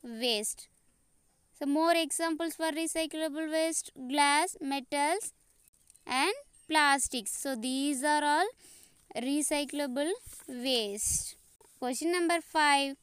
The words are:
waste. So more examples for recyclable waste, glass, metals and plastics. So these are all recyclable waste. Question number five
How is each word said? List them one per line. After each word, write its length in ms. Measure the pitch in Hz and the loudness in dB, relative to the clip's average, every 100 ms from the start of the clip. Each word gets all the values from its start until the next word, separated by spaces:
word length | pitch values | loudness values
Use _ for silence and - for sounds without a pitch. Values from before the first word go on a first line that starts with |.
waste. 640 | 247 226 247 214 220 - - _ _ _ _ _ _ _ _ _ | -12 -2 0 2 -2 -8 -14 _ _ _ _ _ _ _ _ _
So 60 | |
more 300 | 285 285 330 | 0 2 4
examples 600 | 339 320 - 330 311 330 - | 4 2 0 -2 0 -4 -2
for 160 | 320 | -2
recyclable 760 | 311 330 330 320 311 320 294 320 | -2 -2 -2 -4 -4 -4 -4 -2
waste, 420 | 320 320 311 - - 254 | 0 0 -2 -6 -12 -4
glass, 460 | 285 285 294 359 - | 2 4 4 0 -4
metals 720 | 269 277 254 285 294 370 - _ _ _ _ _ _ _ - | -6 -6 -4 0 0 0 -4 _ _ _ _ _ _ _ -4
and 260 | 254 311 523 - _ _ | 0 0 -2 -10 _ _
plastics. 720 | 311 294 277 - 254 202 - | 4 6 4 2 -4 -6 -6
So 160 | 277 | -6
these 480 | 262 247 262 285 277 | -4 -2 0 0 0
are 220 | 294 302 | 2 2
all 240 | 294 294 392 - - - - _ _ - | 4 2 0 -4 -20 -20 -20 _ _ -6
recyclable 920 | 247 285 294 294 285 294 285 247 294 453 - - - | -2 0 0 -2 -2 -4 -4 -2 -2 -2 -8 -18 -14
waste. 880 | 247 254 254 208 202 - - - - _ _ - - | -6 0 0 0 -4 -2 -2 -4 -12 _ _ -20 -8
Question 340 | 247 254 311 | -4 -2 0
number 280 | 349 339 339 | 2 2 0
five 560 | - 320 294 285 277 277 | 0 2 4 4 2 -6